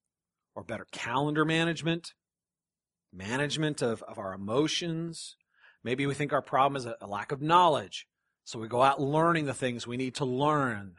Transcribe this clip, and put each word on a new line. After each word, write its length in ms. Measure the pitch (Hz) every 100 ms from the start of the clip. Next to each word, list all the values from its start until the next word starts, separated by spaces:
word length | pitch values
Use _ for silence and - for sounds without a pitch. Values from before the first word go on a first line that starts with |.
| _ _ _ _ _ -
or 80 |
better 240 | 92 107 92
calendar 520 | - 117 127 147 151
management, 720 | 156 160 165 160 156 170 - - _ _ _ _ _ _ _ _ _
management 680 | 90 98 127 147 131 151 151
of, 220 | 123 107
of 160 | - 110
our 140 | 98
emotions. 1000 | 95 98 123 151 - 175 165 170 165 - - _ _ - _
Maybe 220 | 113 127 139
we 80 |
think 180 | 139 147
our 100 | 143
problem 360 | - 135 139 139
is 80 | 120
a, 100 | 117
a 60 | 104
lack 240 | 101 104
of 100 | 139
knowledge. 680 | 151 175 175 135 98 - - _ _ _
So 140 | - 117
we 100 | 110
go 140 | 120
out 200 | 135 139
learning 440 | 139 151 165 165 143
the 80 |
things 320 | 123 127 120 117
we 120 | 123
need 180 | 131 -
to 100 | 139
learn, 720 | 123 147 151 131 107 98